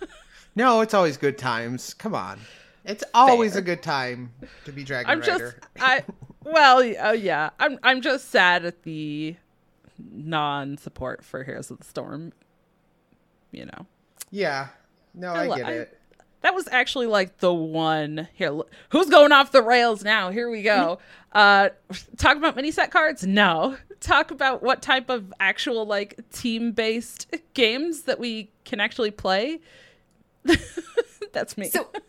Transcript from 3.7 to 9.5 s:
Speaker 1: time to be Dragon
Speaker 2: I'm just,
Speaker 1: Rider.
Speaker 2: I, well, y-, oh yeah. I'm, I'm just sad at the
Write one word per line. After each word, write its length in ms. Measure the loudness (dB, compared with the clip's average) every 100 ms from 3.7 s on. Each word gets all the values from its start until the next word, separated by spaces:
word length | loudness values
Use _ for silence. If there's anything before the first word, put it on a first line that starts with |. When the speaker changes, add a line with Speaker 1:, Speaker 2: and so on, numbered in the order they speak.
| -4
Speaker 1:
time 480 | -4 -4 -4 -8 -14 -18 -20 -20 -18
to 60 |
be 120 | -14
Dragon 260 | -8 -6 -2
Speaker 2:
I'm 120 | -2
just, 180 | -2 -2
Speaker 1:
Rider. 200 | -4 -14 -18 -2
Speaker 2:
I, 240 | 0 0 -2 -16 -20 -18
well, 320 | 0 6 8 6
y-, 160 | 4 0
oh 120 | -2
yeah. 360 | -2 -2 -2 -4 -2
I'm, 200 | -2 0
I'm 200 | 0 2
just 280 | 0 -4 0
sad 360 | 2 4 2 -2
at 160 | -10
the 540 | -12 -10 -10 -8 -10 -12 _